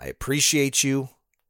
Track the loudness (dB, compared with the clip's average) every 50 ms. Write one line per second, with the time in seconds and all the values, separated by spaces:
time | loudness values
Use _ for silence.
0 | -12 -12 -10 -8 -4 -2 0 2 2 2 2 2 2 2 2 0 0 2 0 0
1 | -2 -6 _ _ _ _ _ _ _ _